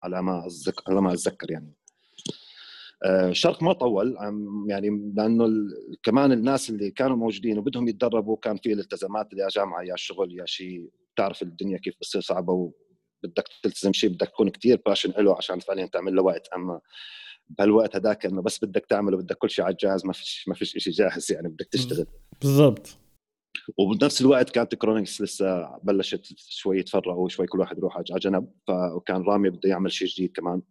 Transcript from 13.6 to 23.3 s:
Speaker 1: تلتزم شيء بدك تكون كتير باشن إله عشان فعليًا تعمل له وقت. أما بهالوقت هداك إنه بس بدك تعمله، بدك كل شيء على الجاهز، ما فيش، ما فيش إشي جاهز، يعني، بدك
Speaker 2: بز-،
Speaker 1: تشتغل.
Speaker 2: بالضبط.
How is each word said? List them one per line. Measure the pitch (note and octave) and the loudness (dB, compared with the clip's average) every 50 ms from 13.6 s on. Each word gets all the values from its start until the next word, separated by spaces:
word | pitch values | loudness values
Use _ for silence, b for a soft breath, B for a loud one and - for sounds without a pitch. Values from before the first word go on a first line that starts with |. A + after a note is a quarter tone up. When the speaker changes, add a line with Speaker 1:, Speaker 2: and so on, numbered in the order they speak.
| - | -4
Speaker 1:
تلتزم | G#2+ - - - G2 F#2+ | -4 -4 0 0 0 0
شيء | - - G#2+ | 2 2 0
بدك | F2+ E2 G2 - | 0 0 -4 -4
تكون | _ - A2 G2 | _ 0 0 0
كتير | - - - A#2 B2 G#2 - | 0 0 4 4 4 4 4
باشن | G#2+ G2 - - F#2+ | 0 0 0 0 -2
إله | F2+ G#2 G#2 G2 F#2 | 0 2 4 4 4
عشان | - - - F#2 F2+ | 2 0 -6 -6 -8
فعليًا | F2 - G2 F#2+ F#2 | -4 -6 -4 -4 -4
تعمل | F2 - F#2 F2+ F#2+ F#2 | -4 -4 -4 -2 0 2
له | F#2+ F#2+ | 4 4
وقت. | F#2 F2 E2 - - | 4 2 0 -6 -8
أما | - F2+ F2+ F2+ F2 D#2+ _ B B B B B B B B B B B B _ | -8 -8 -6 -6 -8 -8 _ B B B B B B B B B B B B _
بهالوقت | - - G2+ G2+ G#2 A2 A2+ G#2 - | -2 2 4 6 6 6 6 4 0
هداك | G2 F#2 A2 G#2 - - | 0 2 2 0 2 -2
إنه | F#2 F#2 G2 F2 | -4 -2 0 -2
بس | G#2+ - - - | -2 -2 -2 -6
بدك | G2+ F2+ G#2+ - | -2 -2 -2 0
تعمله، | _ A2+ G2+ G#2 G2+ F#2+ | _ 0 2 2 2 2
بدك | F#2 F#2 F2 - | 0 0 -4 -6
كل | - - A2 | -2 -2 -2
شيء | - - F2 | 0 0 0
على | F2+ F#2+ | 0 0
الجاهز، | F2 - G2 F#2+ F#2+ F2 | 0 0 0 0 0 0
ما | F#2+ F#2 | -4 -6
فيش، | - - - - - - - | -6 -8 -10 -10 -10 -6 -6
ما | F#2 | -4
فيش | - G#2+ - - | -4 -4 -6 -6
إشي | E2+ - F#2+ | -6 -4 -4
جاهز، | E2 F#2 G#2+ F#2 - - - - G2+ | 2 2 2 2 2 -2 -4 -4 -4
يعني، | D#2 E2 E2+ | -4 -4 -10
بدك | D#2+ D#2+ F#2 _ - | -8 -8 -12 _ -4
Speaker 2:
بز-، | C3+ | -4
Speaker 1:
تشتغل. | B2+ B2 - D#2 E2+ - - - - _ - _ | -2 -2 -2 -4 -4 -4 -6 -20 -20 _ -14 _
Speaker 2:
بالضبط. | - C#3 C#3 C#3 D3 C#3+ G#2+ - - - - _ _ _ _ _ _ _ | 0 4 6 8 8 8 6 2 -6 -16 -20 _ _ _ _ _ _ _